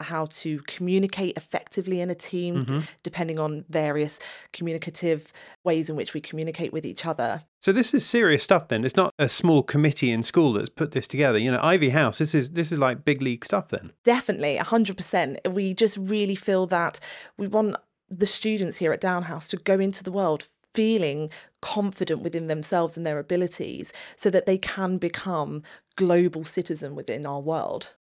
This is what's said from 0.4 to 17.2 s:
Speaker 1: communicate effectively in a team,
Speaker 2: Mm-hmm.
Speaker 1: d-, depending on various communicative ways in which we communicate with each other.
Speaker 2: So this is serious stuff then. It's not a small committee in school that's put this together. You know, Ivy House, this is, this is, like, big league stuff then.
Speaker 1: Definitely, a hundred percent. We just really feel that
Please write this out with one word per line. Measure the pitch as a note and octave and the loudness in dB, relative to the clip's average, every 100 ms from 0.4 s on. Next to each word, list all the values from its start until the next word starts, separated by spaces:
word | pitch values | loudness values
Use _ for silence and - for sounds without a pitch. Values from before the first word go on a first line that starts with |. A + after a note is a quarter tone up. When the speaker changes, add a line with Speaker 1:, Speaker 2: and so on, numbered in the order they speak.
| D#3+ D3+ - | -6 -6 -8
Speaker 1:
communicate | - F3+ F#3+ G3 G3 F#3 - | -6 0 2 2 0 -4 -4
effectively | - - - - F#3 F#3 | -8 -8 -6 -6 -4 -2
in | F3 | -2
a | F3 | -6
team, | - F3+ F3 F3 | -6 -4 -2 -2
Speaker 2:
Mm-hmm. | B2+ C3+ | -2 -2
Speaker 1:
d-, | D#3 - | -4 -10
depending | - E3 E3 D#3 | -10 -4 -4 -2
on | D#3 D3+ D#3+ | -4 -4 -4
various | D#3+ D3+ D3 D3+ - - - - | -2 0 0 -2 -4 -14 -16 -18
communicative | - E3+ E3 D#3+ D#3 F3 D#3 D#3 - - - | -8 -6 -4 -8 -4 0 0 -2 -20 -20 -6
ways | F3+ E3 D#3 | 0 0 0
in | |
which | D3+ - | -4 -6
we | D#3 | -8
communicate | - D#3 D#3+ D#3+ E3+ | -8 -6 -6 -4 -6
with | D#3+ | -4
each | D#3 - E3 | -6 -6 -6
other. | D3+ A#2 A2+ - _ | -2 -2 -4 -10 _
Speaker 2:
So | - | 2
this | G3 A#3+ | 4 4
is | C#4 | 2
serious | - A#3+ G#3 C#3 | 2 4 4 4
stuff | - F3+ - | 6 4 4
then. | A2+ | 0
It's | B2+ - | 2 4
not | F#3 - | 2 2
a | C#3+ | 0
small | - E3+ D#3 | 4 6 6
committee | - C#3+ D3+ D3 C3 | 6 4 4 4 2
in | A2+ | 2
school | A#2 - D#3 | 2 4 4
that's | G#2 G#2 | 4 -2
put | - D3+ | -4 -2
this | C3 - | -2 -4
together. | C3 C#3+ A2 | 0 2 4
You | A#2 | 2
know, | B2 | 2
Ivy | D#3 F#3 C#3+ | 4 4 4
House, | C#3 C3+ - | 4 2 2
this | D#3 | 2
is, | D#3 C3 | 2 0
this | E3+ D#3+ | -2 -2
is, | E3 | 2
like, | C3+ A#2+ | 2 2
big | - C#3+ | 0 0
league | C3+ A#2+ | 0 -2
stuff | - G#2 F#3 | -2 -2 -2
then. | G2 - - | -6 -8 0
Speaker 1:
Definitely, | - B3 - F#3+ D3 C#3 | 2 2 0 -2 -2 -2
a | |
hundred | - A3+ G#3 F#3+ | 2 2 2 -2
percent. | F3+ F#3+ C#3 C3+ - | -2 0 0 -2 -4
We | F#3 G3 | -2 -2
just | F#3 A3 G#3 | 2 0 0
really | F#3+ G#3+ G3+ | -2 0 0
feel | G3 - F#3+ F#3 | -2 0 2 2
that | F3+ E3+ - - - | 0 0 -4 -14 -16